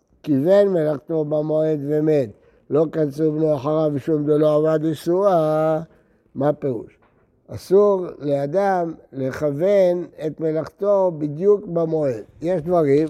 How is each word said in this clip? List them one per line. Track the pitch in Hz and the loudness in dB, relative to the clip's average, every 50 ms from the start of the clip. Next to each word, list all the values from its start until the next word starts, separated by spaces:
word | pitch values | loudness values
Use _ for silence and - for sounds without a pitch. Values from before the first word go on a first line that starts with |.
| _ _ _ _ - | _ _ _ _ -4
"כיוון | 160 143 131 143 180 196 202 202 | -2 0 2 2 4 4 4 4
מלאכתו | 196 190 165 151 151 151 131 - - 165 156 151 | 4 2 0 0 0 -2 -4 -6 -4 -4 -4 -2
במועד | 147 151 151 151 156 156 156 156 156 156 147 139 | -2 -2 -2 -2 0 0 0 0 0 -2 -2 -2
ומת, | 143 151 151 156 156 156 143 123 104 - _ _ _ _ _ _ - | -2 -2 0 2 2 2 2 0 -2 -6 _ _ _ _ _ _ -2
לא | 131 151 165 151 | 0 0 0 0
כנסו | - 160 156 143 135 151 160 156 | 0 -2 -2 -2 -2 0 -2 0
בנו | 151 156 156 156 151 | 0 0 0 0 0
אחריו | - 120 151 156 160 156 151 147 | 0 -2 -2 0 0 0 0 0
משום | 135 - 170 160 147 147 | -2 -2 -2 0 0 2
דלא | 147 151 147 156 151 151 | 2 2 2 4 4 4
עבד | 147 156 156 160 156 151 | 2 2 2 2 0 0
איסורא", | 160 151 - - 165 175 185 202 202 180 165 156 156 156 156 156 160 156 160 165 - _ _ _ _ _ _ _ _ - | -2 -4 -4 -2 0 0 2 2 4 4 2 2 2 0 0 0 0 0 -2 -4 -8 _ _ _ _ _ _ _ _ -6
מה | 123 131 147 143 | -2 -2 -2 -2
פירוש? | - - 139 123 104 - - _ _ _ _ _ _ _ _ _ _ _ | -2 -4 -6 -6 -6 -8 -14 _ _ _ _ _ _ _ _ _ _ _
אסור | - - 98 - - 180 202 208 208 196 185 180 151 - - | -16 -16 -14 -2 2 4 4 4 4 2 -2 -4 -8 -10 -8
לאדם | 135 147 143 139 143 143 151 196 202 196 190 180 170 165 160 - - _ - | -6 -4 -4 -2 -2 -2 -2 -2 0 0 0 -2 -2 -4 -8 -12 -18 _ -10
לכוון | 135 131 131 127 - 156 147 139 143 175 202 208 196 185 180 175 180 165 - - - 151 | -6 -6 -6 -4 -4 -4 -4 -2 0 0 2 4 4 4 4 2 0 -4 -10 -12 -10 -8
את | 156 143 - | -8 -6 -4
מלאכתו | 160 160 156 160 143 - - - 196 202 202 196 190 180 165 | -4 -4 -2 -4 -6 -8 -8 -4 -2 0 2 2 0 0 -2
בדיוק | 147 151 147 143 156 190 202 208 196 - | -4 -6 -6 -6 0 2 2 2 2 0
במועד. | 175 170 170 165 160 160 156 147 135 117 107 101 - - - | -4 -4 -2 -2 -2 -2 -2 -2 -2 -4 -6 -10 -16 -14 -8
יש | 151 170 185 165 | -4 -4 -4 -2
דברים | 143 175 180 170 156 139 139 147 160 | -2 0 2 2 4 4 4 2 2